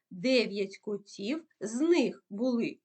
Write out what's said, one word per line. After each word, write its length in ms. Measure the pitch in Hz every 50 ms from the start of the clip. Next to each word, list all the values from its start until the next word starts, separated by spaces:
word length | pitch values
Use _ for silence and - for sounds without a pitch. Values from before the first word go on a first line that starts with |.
| _ -
дев'ять 680 | 190 180 175 254 262 247 - 185 196 208 196 196 -
котів, 680 | - - 214 208 196 - - - - 196 208 285 330 - _ _ -
з 220 | - 214 226 247
них 440 | 311 339 349 320 247 190 - - _ -
були 500 | 202 202 240 262 240 233 208 147 - _ -